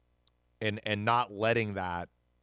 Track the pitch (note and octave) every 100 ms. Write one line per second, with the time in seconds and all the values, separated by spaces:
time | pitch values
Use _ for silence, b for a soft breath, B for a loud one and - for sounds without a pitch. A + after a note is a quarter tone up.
0 | _ _ _ _ _ _ A2 G#2+ G#2+ G#2
1 | G#2+ A#2+ A2+ G2+ A2 A#2 G#2+ G2 F2+ F2
2 | F2 _ _ _